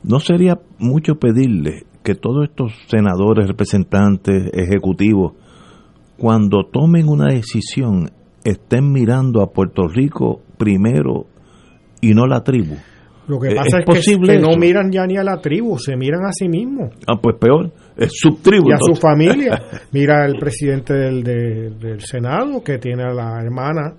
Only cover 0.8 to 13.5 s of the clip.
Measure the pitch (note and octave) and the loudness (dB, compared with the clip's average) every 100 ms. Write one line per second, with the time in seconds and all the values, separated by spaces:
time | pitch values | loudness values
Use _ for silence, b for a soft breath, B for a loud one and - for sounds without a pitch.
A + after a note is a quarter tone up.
0.8 | A#2 D3 D#3 D3+ B2 A2+ C3 F#2+ D2 - | -2 0 0 0 2 2 2 0 -4 -8
1.8 | - _ - F#2+ - C#3 D3 - A#2+ A2 | -18 _ -6 -4 -2 -2 -4 -4 -8 -8
2.8 | - A2+ G#2 F#2 G2+ A2 G2 - G2+ G2+ | -4 0 0 2 2 2 2 -2 0 0
3.8 | F2 G2 G2+ G2 - F#2+ F#2 F#2 F2 G2 | 0 2 2 2 0 0 0 -4 -2 0
4.8 | F#2 F#2 G#2 G2+ E2+ - b b b b | -2 0 2 2 0 -4 b b b b
5.8 | b b _ - A2+ A2+ G#2 G2 F#2+ B2+ | b b _ -4 0 2 2 2 0 0
6.8 | D#3+ E3+ D#3 D3 C#3+ C3 A2 A2 - - | 2 4 2 2 2 0 -2 -6 -6 -4
7.8 | B2 F#2+ E2 _ _ _ - F#2+ _ A#2+ | -2 -2 -2 _ _ _ -4 -4 _ 0
8.8 | C#3+ C#3 A2+ B2+ C3 A2+ G2 - F#2+ - | 2 2 2 2 2 0 0 0 -2 -2
9.8 | F2 G2+ C#3+ - - - _ _ G#2+ F#2+ | -2 0 -2 -2 -4 -4 _ _ 0 2
10.8 | G#2+ C3+ C2 - - _ b b b b | 2 0 0 -4 -8 _ b b b b
11.8 | _ _ A2+ G#2+ B2+ B2+ - B2+ E2 C#2+ | _ _ 4 4 4 0 0 -2 -2 -8
12.8 | b b b _ - C#3 C3+ | b b b _ -8 -4 -2